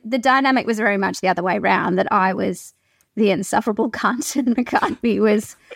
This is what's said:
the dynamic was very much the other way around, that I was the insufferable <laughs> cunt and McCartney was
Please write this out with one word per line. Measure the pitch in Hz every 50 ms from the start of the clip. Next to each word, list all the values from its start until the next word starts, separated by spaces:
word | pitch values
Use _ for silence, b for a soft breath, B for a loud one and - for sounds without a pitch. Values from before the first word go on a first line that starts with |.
| -
the | 220 240 262
dynamic | 220 269 254 269 269 269 262 254 -
was | - 233
very | 214 214 208 202
much | 196 202 185 175 -
the | - 180
other | 180 - 175
way | 185 175
around, | 208 - 185 190 185 - - -
that | 180 196 -
I | - 202 185 190 185
was | 202 196 190 180 - - - _ _ _ _ _ _ _ _ -
the | 208 220 202
insufferable | 190 175 190 - - 180 - 240 208 - - 240
<laughs> |
cunt | - - - 202 240 240 - - -
and | - 247 247 233
McCartney | 254 247 - - - - - - - - 233 202 196
was | 208 220 214 214 - - - B B B B